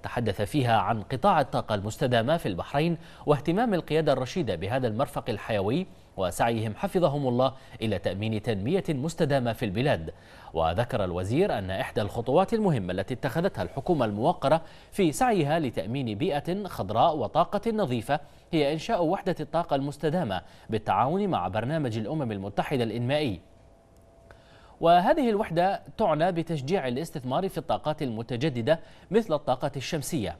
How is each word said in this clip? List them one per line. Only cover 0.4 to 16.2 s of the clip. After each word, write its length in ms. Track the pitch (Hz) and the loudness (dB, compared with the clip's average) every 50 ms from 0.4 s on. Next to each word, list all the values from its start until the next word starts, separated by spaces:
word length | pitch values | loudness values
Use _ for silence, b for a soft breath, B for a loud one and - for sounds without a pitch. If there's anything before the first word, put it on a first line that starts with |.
فيها 360 | 104 - - 151 123 120 113 | -2 0 0 0 2 4 4
عن 240 | 107 92 98 117 110 | 4 4 2 -2 -2
قطاع 400 | 98 - 135 117 - 202 190 156 | -2 -6 -4 2 4 4 4 4
الطاقة 340 | 139 - - 135 107 - 110 | 2 2 -2 -4 -2 0 -2
المستدامة 640 | 101 95 107 110 - 151 127 123 117 110 127 165 | -2 -2 -4 -4 -2 0 2 4 2 4 2 0
في 80 | 175 - | 0 0
البحرين 520 | 135 95 82 82 - - 143 156 170 170 156 B B B B B | -2 -4 -4 -6 -2 0 0 2 2 0 -2 B B B B B
واهتمام 480 | 143 147 - 147 170 165 196 247 240 196 | 2 2 2 4 0 0 2 2 2 0
القيادة 400 | 165 - - 147 156 156 147 139 | -2 -2 0 0 2 4 4 2
الرشيدة 420 | 127 127 123 - 190 156 107 92 | 2 0 -4 -4 -4 -2 -2 -2
بهذا 320 | 82 95 95 120 135 127 | -4 -2 -2 -2 0 0
المرفق 420 | 117 107 113 143 - - 143 - - | 0 0 0 -4 -2 -4 -8 -4 -4
الحيوي 580 | 113 - - - 117 101 92 101 127 175 185 B B B B B B | -6 -6 -4 -2 -2 0 0 0 0 -2 -2 B B B B B B
وسعيهم 580 | - 95 90 87 - 131 117 117 113 107 113 101 | -2 -2 -2 0 0 0 2 2 0 -2 -4 -4
حفظهم 520 | - - 196 - 190 165 147 135 147 139 | -4 -6 -2 2 2 2 2 2 0 0
الله 260 | 127 120 120 131 131 - B B B B B | 0 2 2 2 2 0 B B B B B
إلى 180 | 113 110 117 107 | -2 -2 -2 0
تأمين 420 | - 107 92 98 107 110 110 104 | -2 -2 -2 -2 -2 -2 -2 -2
تنمية 420 | - 123 110 95 98 123 180 196 - - | -2 -2 -2 -2 0 0 -2 -2 0 -2
مستدامة 640 | 160 127 131 170 - - 175 135 143 135 117 120 113 | -4 -2 -4 -6 0 0 0 2 2 0 0 0 -2
في 120 | - 131 | -2 -2
البلاد. 480 | 107 90 107 127 - 113 85 80 78 - B B B B B B B B | -2 0 0 2 2 0 0 -2 -10 -12 B B B B B B B B
وذكر 500 | 80 80 80 85 98 120 - - 113 98 | 0 2 2 2 2 0 0 0 -2 0
الوزير 540 | 90 85 90 92 95 117 151 196 202 151 | 0 0 -2 -2 0 2 2 2 2 0
أن 140 | 113 95 92 | -2 -4 -4
إحدى 300 | 95 98 - - - 113 | -4 -4 -4 -2 -2 -2
الخطوات 520 | 107 101 - 120 117 - 131 175 190 - 233 | -2 -2 -2 -4 -2 2 4 4 4 4 2
المهمة 400 | 220 214 190 151 117 92 90 90 | 2 2 2 2 2 0 -2 -2
التي 200 | 95 98 - 127 | -2 -2 -4 -6
اتخذتها 480 | - - 139 113 160 170 165 - - | -4 -4 -2 -2 0 -2 0 -2 -2
الحكومة 440 | 90 - - 139 - - 180 147 123 | -6 -4 -4 -6 0 0 2 2 2
الموقرة 560 | 107 104 104 120 160 180 - - 135 151 165 B B B B B B | 0 0 0 0 0 0 2 4 4 4 4 B B B B B B
في 200 | - - 196 160 | 0 2 2 2
سعيها 480 | 135 - 262 254 220 185 147 139 151 170 | 4 2 2 2 4 2 2 2 0 0
لتأمين 580 | 156 123 107 - 82 101 120 143 135 113 104 | 0 -2 -4 -4 -4 -4 -4 -2 -2 -2 -2
بيئة 500 | 101 | -2